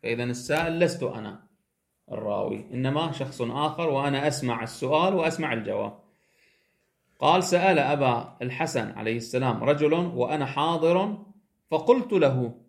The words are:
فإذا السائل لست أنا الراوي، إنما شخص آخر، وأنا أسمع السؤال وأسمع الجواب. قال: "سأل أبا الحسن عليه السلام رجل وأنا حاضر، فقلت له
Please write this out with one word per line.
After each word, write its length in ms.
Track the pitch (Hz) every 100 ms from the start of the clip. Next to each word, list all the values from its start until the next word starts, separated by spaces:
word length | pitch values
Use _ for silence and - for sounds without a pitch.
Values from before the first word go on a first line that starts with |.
فإذا 220 | 117 117
السائل 540 | 123 120 - 151 170 165
لست 240 | 170 -
أنا 440 | 127 117 107 98 _ _ _ _ _ _ _
الراوي، 540 | 107 104 101 101 104 -
إنما 400 | 123 131 143 165
شخص 280 | 135 131 -
آخر، 480 | 117 127 151 151 170
وأنا 400 | 139 143 135 147
أسمع 340 | - 123 117
السؤال 520 | 113 - 131 151 185
وأسمع 380 | 196 160 170 143
الجواب. 460 | 117 107 101 104 - _ _ _ _ _ _ _ _ _ _ _ _
قال: 260 | 143 180
"سأل 340 | 185 170 190 165
أبا 580 | 135 147 135 117 113 -
الحسن 480 | 123 131 151 131 107
عليه 260 | 110 110 117
السلام 480 | 117 127 131 110
رجل 300 | 113 147 147
وأنا 520 | 165 175 123 123 151 135
حاضر، 760 | 143 156 170 165 180 208 208 - - _ _ _
فقلت 420 | 156 156 254 -
له 480 | 196 143 127 120 120